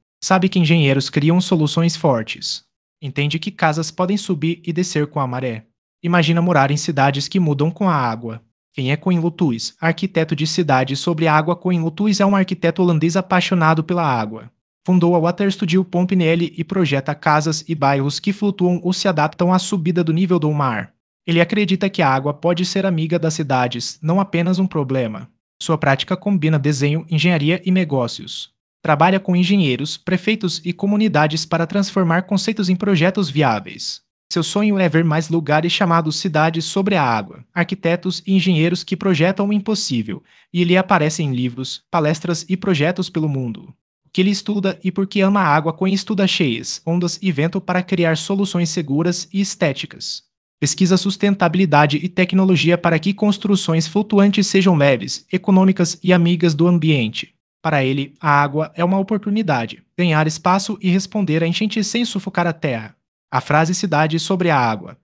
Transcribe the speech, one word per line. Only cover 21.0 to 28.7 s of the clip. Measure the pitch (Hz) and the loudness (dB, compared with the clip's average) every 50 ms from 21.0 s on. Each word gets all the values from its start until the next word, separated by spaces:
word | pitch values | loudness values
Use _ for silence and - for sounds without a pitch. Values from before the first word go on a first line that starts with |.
| _ _ _ _ _ | _ _ _ _ _
Ele | 170 170 170 | 0 2 2
acredita | 170 170 208 208 202 165 190 185 202 190 | 2 2 2 0 0 0 0 0 -2 -2
que | - 190 | 0 0
a | 156 135 | 2 2
água | 131 135 135 147 143 | 2 0 -2 -4 -6
pode | - - 175 175 170 185 | -2 -2 -2 0 0 -2
ser | 180 - 196 190 | -2 -2 -2 -2
amiga | 196 170 156 160 160 175 | -2 -2 -2 -2 -2 -2
das | 160 156 156 156 | -2 0 -2 -2
cidades, | - 151 135 135 127 123 120 123 120 - - - - | -4 -2 -2 0 0 0 0 -2 -6 -8 -10 -10 -6
não | 156 156 180 196 | -2 0 0 0
apenas | 190 196 - 170 165 185 185 185 | 0 0 -2 -2 0 0 0 0
um | 190 | 0
problema. | 185 - 156 135 127 135 131 120 110 107 110 - - _ _ _ _ _ _ | 0 -2 -2 -2 -2 -2 -2 -2 -4 -6 -10 -14 -18 _ _ _ _ _ _
Sua | - - 160 | -4 -2 -2
prática | 156 - 139 135 - - - 190 | 0 2 0 0 0 -2 -4 -6
combina | 185 - 208 196 165 151 156 160 143 | -6 -2 -2 -2 0 2 0 0 2
desenho, | 131 151 147 127 143 143 151 160 156 - | 0 0 0 0 0 -2 -2 -4 -4 -4
engenharia | 165 147 165 180 175 147 143 156 180 180 - | -2 0 2 2 2 2 2 0 0 0 0
e | 185 | 0
negócios. | 185 185 175 147 139 131 120 - - - - - - - - - _ _ _ _ | 0 0 0 0 0 -2 -2 -2 -6 -10 -12 -12 -12 -12 -12 -14 _ _ _ _